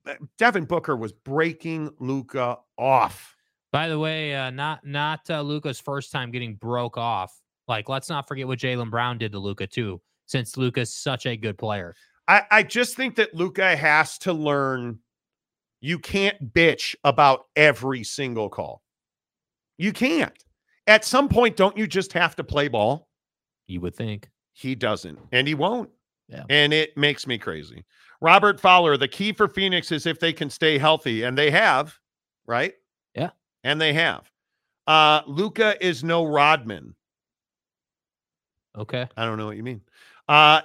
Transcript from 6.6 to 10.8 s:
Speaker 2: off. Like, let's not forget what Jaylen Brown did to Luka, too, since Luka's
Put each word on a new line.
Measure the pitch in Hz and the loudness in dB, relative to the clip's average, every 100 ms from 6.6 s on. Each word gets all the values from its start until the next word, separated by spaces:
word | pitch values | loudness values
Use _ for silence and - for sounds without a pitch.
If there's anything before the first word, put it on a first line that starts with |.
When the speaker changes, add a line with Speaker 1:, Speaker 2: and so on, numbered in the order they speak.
| 113 123 120 120 | -6 -4 -4 -4
Speaker 2:
off. | 117 104 92 _ _ _ - | -4 -4 -6 _ _ _ -8
Like, | 110 104 | -8 -6
let's | 135 - | -8 -6
not | 151 - | -8 -8
forget | 135 131 | -8 -6
what | 127 | -4
Jaylen | 131 123 117 | -4 -4 -4
Brown | 117 120 120 | -2 -4 -4
did | 110 | -6
to | 101 | -6
Luka, | 101 98 95 | -8 -8 -8
too, | - 107 90 _ _ - | -6 -6 -6 _ _ -6
since | 135 117 131 | -6 -4 -4
Luka's | 127 127 | -2 -2